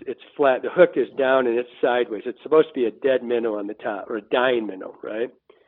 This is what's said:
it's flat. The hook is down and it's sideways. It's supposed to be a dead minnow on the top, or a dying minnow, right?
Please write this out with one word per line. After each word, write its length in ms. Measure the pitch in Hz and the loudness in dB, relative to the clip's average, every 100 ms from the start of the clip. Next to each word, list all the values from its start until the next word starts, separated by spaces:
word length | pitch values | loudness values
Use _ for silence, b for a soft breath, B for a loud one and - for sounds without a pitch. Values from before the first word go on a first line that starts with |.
| - | -14
it's 160 | 120 - - | -14 -10 0
flat. 240 | 139 123 | 2 2
The 80 | 123 | 0
hook 220 | 175 175 151 | 4 4 4
is 120 | 117 - | -2 0
down 300 | 131 135 123 | 2 2 2
and 100 | 117 | 0
it's 120 | 123 - | -4 -2
sideways. 420 | 135 123 117 104 120 | 0 0 -2 -6 -10
It's 160 | - | -10
supposed 240 | - 156 151 | 0 2 2
to 60 | |
be 120 | 135 113 | 0 -4
a 60 | |
dead 320 | 104 135 131 | -2 0 0
minnow 340 | 117 120 113 104 | 0 -2 -2 -4
on 100 | 101 | -8
the 60 | |
top, 360 | 104 120 101 - | -8 -8 -8 -8
or 80 | 113 | -10
a 40 | |
dying 460 | 104 123 131 120 104 | -2 0 2 0 -2
minnow, 280 | 95 - - | -8 -14 -14
right? 300 | - 107 127 _ _ b | -10 -6 -8 _ _ b